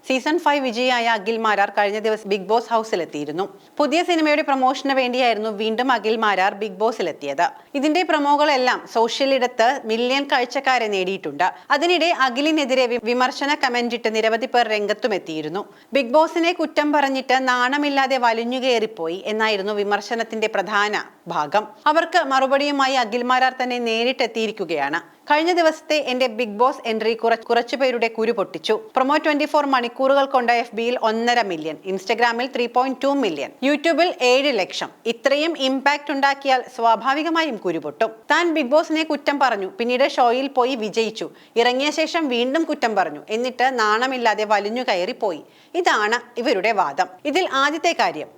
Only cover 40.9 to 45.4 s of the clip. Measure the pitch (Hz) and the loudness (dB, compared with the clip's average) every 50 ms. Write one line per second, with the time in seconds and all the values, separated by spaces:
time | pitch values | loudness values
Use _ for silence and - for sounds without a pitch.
40.9 | - 226 226 214 214 - 175 151 - - - _ _ 220 233 247 247 262 277 302 | -2 -2 -2 -2 -4 -8 -10 -10 -10 -18 -20 _ _ 2 2 2 2 2 -2 -2
41.9 | 294 320 320 311 - 339 320 269 247 233 240 262 269 330 330 311 294 294 254 226 | 0 -2 -2 -2 0 -2 -2 0 0 0 0 0 0 0 0 -2 -2 -2 -2 0
42.9 | 214 196 180 156 147 147 - - 214 233 247 254 240 247 247 269 262 240 214 208 | 2 0 0 0 -4 -10 -8 -6 -4 -4 -4 -4 -2 0 0 0 2 2 2 2
43.9 | 214 226 254 269 262 254 233 226 208 202 214 208 214 202 202 208 226 247 247 247 | 2 2 0 -2 -2 0 0 0 2 0 0 0 0 0 0 -2 -4 -4 -2 -2
44.9 | 208 175 180 196 - - 233 202 165 147 | 0 0 -2 -4 -4 -4 -4 -4 -4 -6